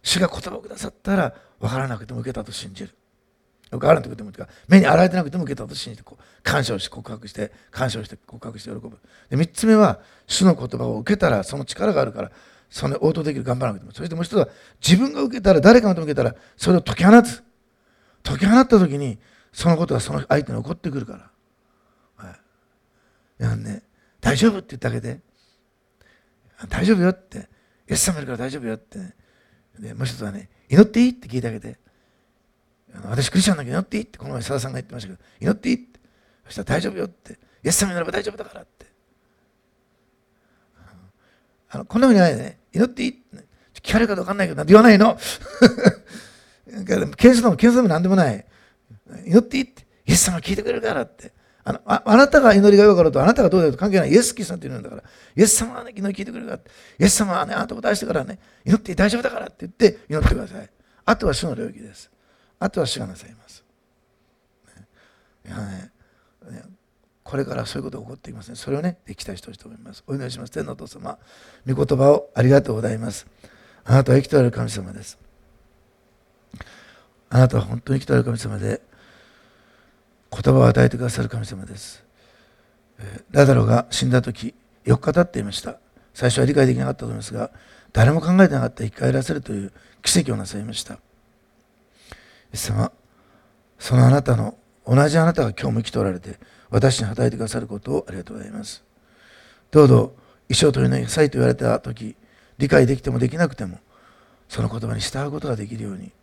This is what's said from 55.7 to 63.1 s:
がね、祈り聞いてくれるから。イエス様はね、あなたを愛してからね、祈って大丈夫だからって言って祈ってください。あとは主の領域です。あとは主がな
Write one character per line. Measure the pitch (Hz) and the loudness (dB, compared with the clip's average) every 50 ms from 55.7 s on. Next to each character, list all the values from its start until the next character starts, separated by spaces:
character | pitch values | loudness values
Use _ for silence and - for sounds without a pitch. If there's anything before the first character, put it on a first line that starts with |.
| 254 | -10
が | 247 240 | -14 -16
ね、 | 247 233 | -16 -12
祈 | 208 190 202 | -8 -8 -8
り | 196 196 | -8 -8
聞 | 202 | -12
い | |
て | 240 - | -14 -14
く | - | -14
れ | |
る | - | -14
か | - - | -14 -14
ら。 | - | -14
イ | - _ _ - - - _ - - | -16 _ _ -20 -20 -20 _ 0 0
エ | 196 | 2
ス | - | 2
様 | - 214 196 175 | 0 -2 -2 -2
は | - - | -4 -4
ね、 | - - | -4 -6
あ | - | -6
な | - | -6
た | - - | -8 -8
を | 226 214 | -6 -4
愛 | 208 208 | -4 -4
し | 202 | -4
て | - | -4
か | 226 - | -4 -6
ら | - - | -6 -6
ね、 | - - - _ _ _ _ _ | -8 -12 -16 _ _ _ _ _
祈 | - 185 | 0 0
っ | 214 | 0
て | - - 180 | 0 -4 -2
大 | 139 190 208 | -2 0 0
丈 | 214 240 | 0 -2
夫 | 240 | -4
だ | 254 | -6
か | 233 - | -6 -8
ら | - | -12
っ | - | -14
て | - _ | -14 _
言 | - 175 | -18 -18
っ | - | 0
て | - 233 202 - - - - | 2 2 2 2 0 -6 -8
祈 | 147 151 | -4 0
っ | - | 2
て | - - | 2 0
く | - | 0
だ | - - | -4 -10
さ | - - 107 | -14 -18 -20
い。 | - _ _ _ _ _ _ _ | -20 _ _ _ _ _ _ _
あ | - 226 | -2 -2
と | 226 233 | 0 0
は | 180 135 | -2 -4
主 | - - | -4 -6
の | 165 127 | -8 -8
領 | - - | -8 -10
域 | - 104 107 | -12 -14 -18
で | 113 104 98 | -20 -20 -20
す。 | - - _ _ _ _ _ _ _ _ _ _ _ | -20 -20 _ _ _ _ _ _ _ _ _ _ _
あ | - 196 | -8 -6
と | - - | -4 -4
は | 151 | -4
主 | 120 - - | -4 -6 -8
が | 107 | -10
な | 95 | -12